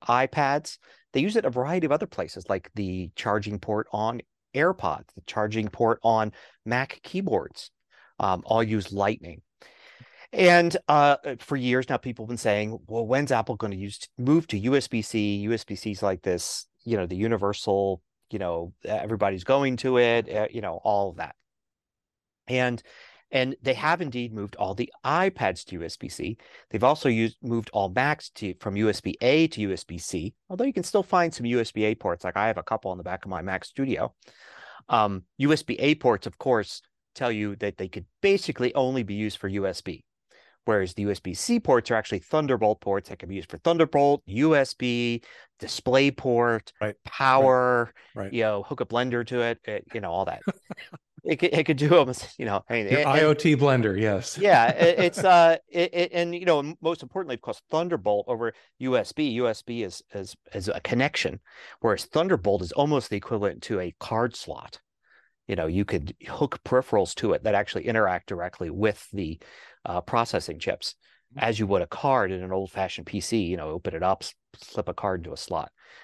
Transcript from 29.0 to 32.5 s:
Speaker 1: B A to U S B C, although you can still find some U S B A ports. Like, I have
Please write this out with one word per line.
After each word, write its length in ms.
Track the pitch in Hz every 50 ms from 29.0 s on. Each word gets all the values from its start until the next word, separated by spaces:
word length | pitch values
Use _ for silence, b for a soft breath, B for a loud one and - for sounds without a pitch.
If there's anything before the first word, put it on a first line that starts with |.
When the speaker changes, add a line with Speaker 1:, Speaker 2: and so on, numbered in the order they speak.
Speaker 1:
B 160 | - - - -
A 280 | - 123 139 156 165 156
to 140 | - -
U 120 | 107 98 95
S 100 | 85 -
B 140 | - 82 87
C, 380 | - - - 90 78 101 - _ _ -
although 160 | 185 180 240
you 80 | 277
can 120 | 240 - 175
still 200 | - - 208 185
find 300 | - - 180 170 165 -
some 120 | - 120 117
U 120 | 120 123
S 120 | 113 -
B 140 | - 107 107
A 100 | 107 113
ports. 280 | 107 - 98 87 85 -
Like, 140 | 92 87 95
I 100 | 104
have 120 | 113